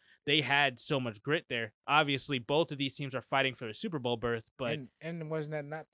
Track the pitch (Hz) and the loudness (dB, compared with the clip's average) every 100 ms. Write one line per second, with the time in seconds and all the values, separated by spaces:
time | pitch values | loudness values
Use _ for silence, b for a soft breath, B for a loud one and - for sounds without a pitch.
0 | b b - 156 127 143 143 120 - 143 | b b 2 2 4 4 4 2 -2 0
1 | 123 104 - 160 - 120 113 - - 143 | 0 -4 -2 -2 -2 -4 -4 -6 2 4
2 | 147 139 - 135 113 147 165 143 139 - | 4 0 -2 -4 2 2 2 0 -4 -4
3 | 143 123 - 139 135 127 117 107 220 160 | -6 -6 0 2 2 0 -8 -6 -6 -2
4 | 123 120 120 117 - - 123 113 123 _ | -2 0 0 -2 -6 -6 -4 -4 -6 _
5 | 160 170 156 160 151 156 143 156 151 | -10 -8 -6 -6 -4 -6 -8 -10 -12